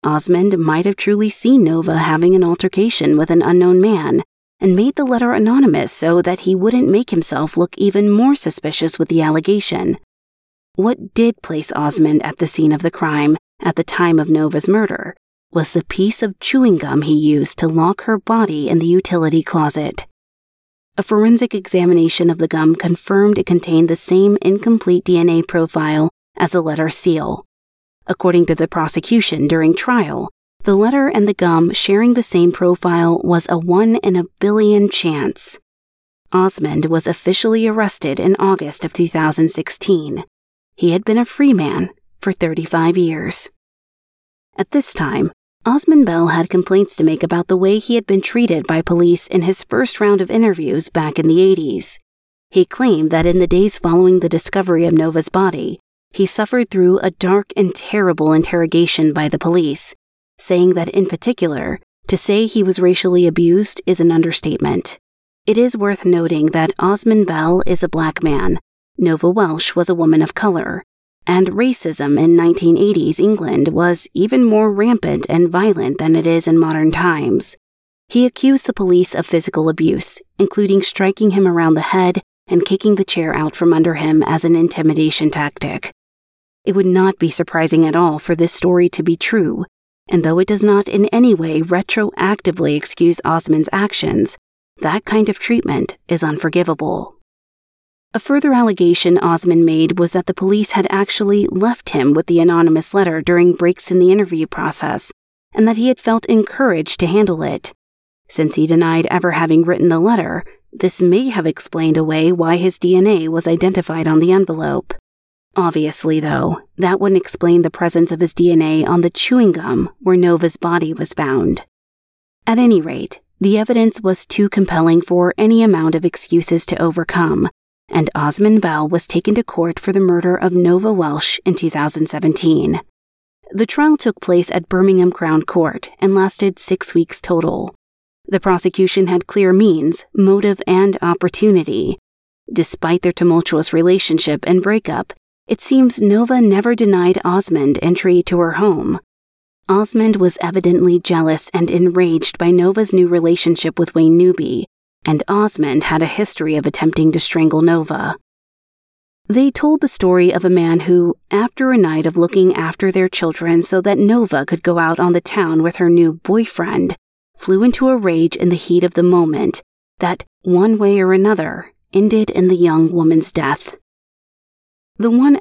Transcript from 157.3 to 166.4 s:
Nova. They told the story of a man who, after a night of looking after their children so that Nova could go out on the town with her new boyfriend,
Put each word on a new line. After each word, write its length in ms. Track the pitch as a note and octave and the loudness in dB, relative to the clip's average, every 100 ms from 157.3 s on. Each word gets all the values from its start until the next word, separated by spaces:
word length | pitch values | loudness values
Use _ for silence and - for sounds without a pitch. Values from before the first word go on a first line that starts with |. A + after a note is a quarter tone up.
| E3 D#3+ D#3 | 0 2 2
Nova. 560 | E3+ E3+ D#3 D#3 - - _ _ _ _ _ _ _ _ _ _ - | 2 0 -2 -6 -8 -10 _ _ _ _ _ _ _ _ _ _ -2
They 220 | A3+ C#4 | 2 2
told 320 | - D4+ D#4 | 2 0 2
the 60 | C#4+ | 0
story 440 | - F#3 F3+ F3+ | 0 2 4 2
of 140 | F3+ F#3 | 2 2
a 40 | |
man 300 | F3+ E3 E3+ | 2 2 0
who, 360 | D#3+ F3+ E3+ - - | 2 2 2 -2 -4
after 420 | G3+ A#3 - C4 | -4 -2 -2 0
a 60 | A#3+ | 2
night 280 | E3 D#3 D#3+ | 2 0 -2
of 100 | F3 | 0
looking 380 | E3+ G3 F#3 | 0 2 2
after 360 | E3 D#3+ - F#3+ | 0 -4 -4 -2
their 200 | F#3+ F#3 | 0 -2
children 520 | - E3 D#3+ E3+ E3+ | -2 -6 -4 0 0
so 200 | - F#3 | 2 0
that 160 | G3+ E3+ | 0 2
Nova 480 | G3+ A#3+ G#3 C#3+ C#3+ | 2 2 0 -2 -4
could 160 | E3 | -4
go 160 | F3+ E3+ | -2 0
out 200 | D#3+ E3 | 0 0
on 140 | F3 | 0
the 80 | F3 | 0
town 420 | - G#3 E3 D#3+ | -2 -4 0 0
with 140 | E3 - | 0 0
her 140 | F3 | 2
new 240 | E3+ E3 | 4 2
boyfriend, 800 | D#3+ - G#3+ | 0 -2 -2